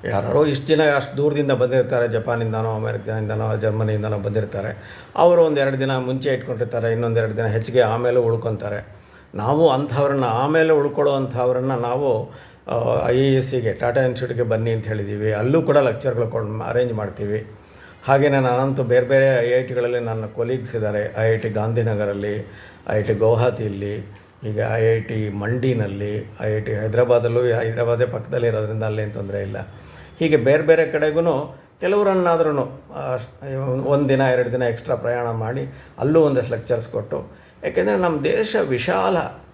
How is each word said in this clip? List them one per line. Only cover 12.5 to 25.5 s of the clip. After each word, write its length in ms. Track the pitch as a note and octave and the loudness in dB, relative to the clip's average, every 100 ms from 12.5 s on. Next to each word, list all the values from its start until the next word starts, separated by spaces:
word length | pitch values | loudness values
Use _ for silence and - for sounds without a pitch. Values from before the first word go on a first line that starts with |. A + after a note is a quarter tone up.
| - - | -18 -4
ಆ, 380 | A#2 A#2 A#2 A#2 | -2 0 0 2
ಐ 100 | B2+ | 2
ಎ 160 | C#3 | 4
ಎಸ್ಸಿಗೆ, 380 | C3+ B2+ C3 A2+ | 2 0 -2 -2
ಟಾಟಾ 280 | F#2+ B2 C3 | 0 0 2
ಇನ್ಸ್ಟಿಟ್ಯೂಟ್‌ಗೆ 480 | C3 B2 B2 A2 A#2 | 0 0 -4 -2 0
ಬನ್ನಿ 240 | A2+ A2+ | 0 0
ಅಂತ 140 | A2+ G#2+ | -2 -2
ಹೇಳಿದ್ದೀವಿ. 460 | G#2+ G2+ G#2 G#2+ | -4 -4 -2 -2
ಅಲ್ಲೂ 300 | G#2 A#2+ D#3+ | 0 2 2
ಕೂಡ 160 | - D3 | 2 2
ಲೆಕ್ಚರ್ಗಳು 500 | C3 A2 C3+ A#2 A2+ | 2 0 -4 -2 -2
ಕೊಂಡು 360 | A#2 G#2+ A2 | -4 -6 -6
ಅರೇಂಜ್ 280 | - B2 B2 | -4 -2 -2
ಮಾಡ್ತೀವಿ. 540 | G#2+ G2+ - G#2 G#2+ - - - - - - | -2 -6 -6 -6 -6 -8 -18 -20 -20 -20 -12
ಹಾಗೆಯೇ 260 | - C#3 C#3+ | 2 4 4
ನಾನಂತೂ 520 | C#3 B2+ A#2+ C3+ C3+ | 2 2 2 0 0
ಬೇರೆ 240 | A#2+ B2 B2 | 2 2 4
ಬೇರೆ 400 | C3+ C3+ B2+ A#2+ | 4 4 2 2
ಐ 140 | B2+ | 0
ಐ 20 | |
ಟಿಗಳಲ್ಲಿ 380 | C3 B2 A#2+ B2 | 0 -2 -2 -2
ನನ್ನ 260 | A#2 A2+ G#2+ | -4 -6 -6
ಕೊಲೀಗ್ಸ್ 480 | A2+ A#2+ B2+ G#2+ | -6 -4 -4 -4
ಇದ್ದಾರೆ. 400 | A#2 G#2+ G#2 G#2 G#2+ | -4 -2 -2 -4 0
ಐ 160 | A2 | 0
ಐ 20 | A2+ | 2
ಟಿ 120 | A2+ | 0
ಗಾಂಧಿನಗರಲ್ಲಿ, 1000 | G#2+ G#2+ A2+ A2+ G#2 G#2 G2+ G#2 G#2 - - - - - | -2 -2 0 0 0 -2 -2 -4 -6 -8 -16 -20 -14 -4
ಐ 80 | G#2+ | -2
ಐ 40 | |
ಟಿ 120 | G#2 | 0
ಗೌಹಾತಿಯಲ್ಲಿ, 840 | G2+ A2 A2+ B2 - A2 G2 G2+ G#2 G2+ - - - | 2 4 4 2 0 -6 -4 -6 -8 -12 -20 -20 -12
ಈಗ 160 | A2 G#2+ A2 | -8 -4 -2
ಐ 100 | A2 | 2
ಐ 160 | A2+ A2+ | 2 2
ಟಿ 280 | A2 A2 G#2+ | 0 -4 -4
ಮಂಡಿನಲ್ಲಿ, 1000 | G2+ G#2 | -4 -2